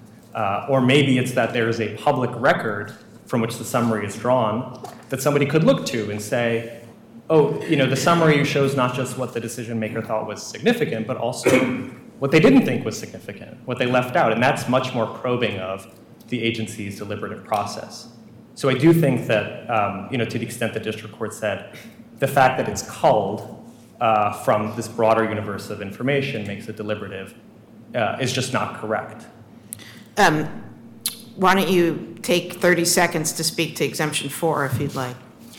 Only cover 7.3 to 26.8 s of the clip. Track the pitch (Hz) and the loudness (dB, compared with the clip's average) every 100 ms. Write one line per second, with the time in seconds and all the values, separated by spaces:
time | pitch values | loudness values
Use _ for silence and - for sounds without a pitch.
7.3 | 160 139 - - 147 127 139 175 165 160 | 4 4 0 -2 2 2 2 2 4 6
8.3 | 147 135 143 139 135 127 127 127 - 120 | 4 2 2 2 2 0 0 -4 -4 -6
9.3 | 120 113 127 117 113 107 110 107 110 110 | -6 -8 -8 -6 -4 -4 -4 -4 -4 -4
10.3 | 123 - - 214 233 151 113 110 127 117 | -8 -10 -4 0 0 0 -2 -4 -4 -4
11.3 | - - - - - - - - - 135 | 0 2 4 2 -2 -6 -12 -18 -6 2
12.3 | 160 214 269 - 117 113 107 - 110 - | 6 8 6 4 0 -4 -6 -10 -14 -14
13.3 | 107 - - - 123 123 127 123 170 127 | -14 -16 -16 -8 -2 2 2 2 2 2
14.3 | 113 127 147 - 127 127 123 110 - 127 | 4 2 2 2 0 0 -2 -4 -2 -2
15.3 | 123 113 95 92 98 - - - - - | 0 -2 -4 -6 -8 -10 -20 -20 -20 -8
16.3 | 123 113 117 107 - 101 101 101 101 98 | -2 -2 -2 -6 -6 -8 -8 -8 -8 -8
17.3 | 107 - 104 101 - - - - - - | -10 -4 -2 -2 -6 -12 -14 -18 -20 -20
18.3 | - - - 135 127 160 165 147 123 - | -20 -20 -2 0 4 6 8 6 2 2
19.3 | 110 101 - - 110 101 95 95 127 110 | 0 0 -8 -2 0 0 -2 -6 -4 -2
20.3 | 120 110 - 113 110 104 - 110 - 107 | -2 -6 -4 -4 -2 -6 -8 -10 -8 -8
21.3 | - 107 95 - - - - - - 135 | -4 -4 -4 -8 -16 -20 -20 -18 -2 0
22.3 | 143 127 - 110 101 - - 160 113 98 | 6 4 4 -2 -4 -8 2 4 4 2
23.3 | 101 - - - - - - 113 107 104 | -4 -8 -16 -20 -20 -20 -2 2 4 2
24.3 | - - 107 107 117 104 - 110 113 110 | 0 0 2 0 -6 -8 2 4 4 2
25.3 | 104 104 98 - 101 98 - 127 139 131 | -2 -6 -8 -8 -8 -10 -6 0 0 0
26.3 | 113 101 101 - 107 | -4 -6 -8 -10 -10